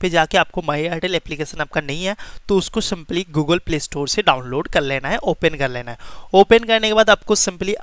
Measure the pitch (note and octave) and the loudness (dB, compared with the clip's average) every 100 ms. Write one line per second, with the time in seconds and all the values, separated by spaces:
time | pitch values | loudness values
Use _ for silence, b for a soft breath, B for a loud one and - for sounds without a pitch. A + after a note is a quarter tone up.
0 | F#3 E3 D#3 F#3 - F#3+ E3 D3 E3 E3 | 0 2 2 2 0 -2 -4 -2 -2 -4
1 | F#3 E3+ - D3+ D3 - D3 E3 D3 D3+ | -2 -4 -4 -8 -8 -6 -4 -4 -4 -4
2 | F#3 G#3 B B - G3 - - - F3+ | -4 -6 B B 0 0 0 -4 -4 -6
3 | D3+ F3 F#3 D3+ D3 F3 - D#3 - D3 | -4 -6 -2 -2 2 0 0 -4 -4 -6
4 | C#3+ - F#3+ C3 B2 C3 E3+ F3 C#3 C3+ | -4 0 2 0 -2 -6 0 0 0 -4
5 | C#3 A3+ G3+ D#3 E3 D#3 C3+ B2 A#2+ A#2 | -2 -2 -2 0 0 0 -4 -4 -10 -12
6 | B B B F#3+ G3 A3+ A3+ A3+ A3 G#3+ | B B B 6 8 6 4 0 2 4
7 | A3 G3+ - G#3 - F3+ F#3 G#3 | 6 4 2 0 0 -2 -6 -2